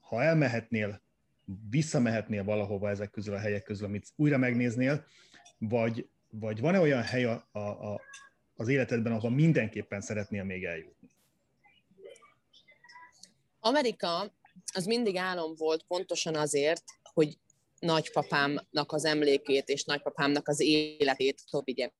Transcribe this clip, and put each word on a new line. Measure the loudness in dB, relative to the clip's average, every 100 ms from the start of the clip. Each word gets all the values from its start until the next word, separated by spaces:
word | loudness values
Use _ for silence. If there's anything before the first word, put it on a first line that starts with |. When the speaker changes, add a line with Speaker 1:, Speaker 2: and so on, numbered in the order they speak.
Speaker 1:
ha | _ 0
elmehetnél, | 2 4 4 0 -2 -4 -4 -8 _ _ _ _ -14 -12 -2
visszamehetnél | -2 0 2 2 0 -2 -4
valahova | 0 0 0 -2 -2
ezek | -4 -6
közül | -8 -6
a | -4
helyek | -2 -4
közül, | -4 -8 -6
amit | -6 -10 0
újra | 2 4
megnéznél, | 2 2 0 0 0 0 -4 -20 -20 -20 -20 _
vagy, | -2 0 0 -2 -10 _ _
vagy | -10 -8 -2
van-e | 0 4
olyan | 4 4
hely | 0 0
a, | 0 -2 -6
a, | -8
a, | -8 -6 -8 -8 -10 -20 -20 _ _ _
az | 0
életedben, | 0 0 0 0
ahova | -2 0
mindenképpen | 4 4 4 0 -6 -8 -8
szeretnél | -6 -6 -4 -6
még | -6 -6
eljutni? | -6 -8 -12 _ -20 _ _ _ _ _ _ _ _ _ -20 -20 -20 _ _ _ _ _ -20 -20 -20 _ -20 _ _ _
Speaker 2:
Amerika, | 2 2 2 -2 -2 -2 -4 _ _ -18 -8
az | -4
mindig | 0 0 0 0
álom | -2 -2 -6 -4
volt | 0 -2 -2
pontosan | -6 -4 -4 -2
azért, | -2 0 2 2 0 -4 -20 -8
hogy | 0 0 0 _ _ _ _
nagypapámnak | 0 2 2 -2 0 2 2 0 -4 -4 -2
az | -2
emlékét | 0 2 4 4 4 0 2
és | -4
nagypapámnak | -2 -2 -2 -2 0 0 0
az | 2
életét | 4 4 2 0 0 2 0 0 -6
tovább | -6
vigyem. | -4 -4 -6 _